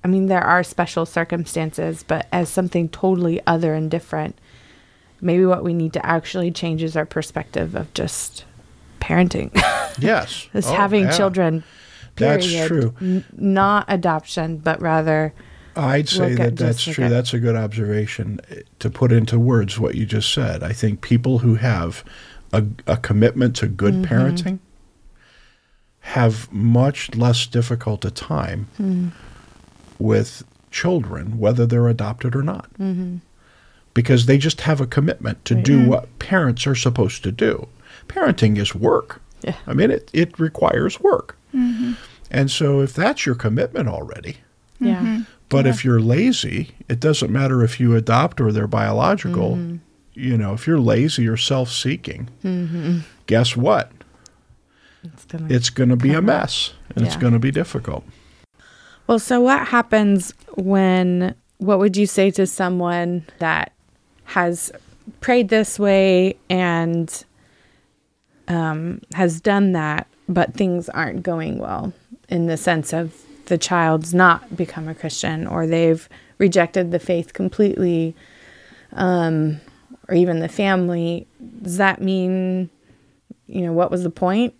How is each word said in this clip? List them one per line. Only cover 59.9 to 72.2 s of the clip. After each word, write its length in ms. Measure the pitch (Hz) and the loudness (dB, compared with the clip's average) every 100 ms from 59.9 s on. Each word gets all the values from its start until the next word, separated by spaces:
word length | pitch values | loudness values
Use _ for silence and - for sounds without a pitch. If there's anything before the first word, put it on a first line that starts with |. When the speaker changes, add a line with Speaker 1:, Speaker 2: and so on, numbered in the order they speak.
| 220 208 196 180 - - - | 4 4 2 0 -14 -12 -6
Speaker 1:
when, 760 | 185 196 190 185 180 180 180 - _ _ | 2 4 4 4 2 0 -2 -6 _ _
what 200 | 190 196 | 0 4
would 160 | 202 190 | 4 4
you 100 | 202 | 2
say 240 | - 196 | 4 2
to 140 | 190 185 | 2 -2
someone 800 | - 185 180 175 175 175 175 160 - | 0 -2 -2 -2 -2 -2 -4 -8 -6
that 320 | 165 160 - _ _ _ _ _ - | -2 -2 -4 _ _ _ _ _ -4
has 440 | 190 175 170 - - _ _ - - | 0 0 -2 -8 -10 _ _ -20 -10
prayed 260 | - 247 202 | 0 2 4
this 320 | 220 214 - | 2 0 0
way 560 | 202 196 190 180 190 - _ | 2 4 6 4 2 -2 _
and, 720 | 185 180 165 165 170 160 - - _ _ _ _ _ _ _ _ _ _ _ - | -2 0 0 0 -2 -4 -8 -16 _ _ _ _ _ _ _ _ _ _ _ -6
um, 500 | 170 160 156 165 - - | -4 -2 -4 -6 -10 -10
has 260 | 175 180 165 | 0 0 2
done 300 | 214 202 196 | 0 4 4
that, 340 | 175 151 151 - _ - | 2 -2 -4 -6 _ -2
but 260 | 175 - - | 0 0 0
things 340 | 190 175 170 | -2 -2 -6
aren't 320 | - 151 - | -6 -6 -6
going 380 | 175 165 160 - | -6 -4 -4 -6
well 340 | - 95 196 - _ 233 | -6 -6 -8 -10 _ -20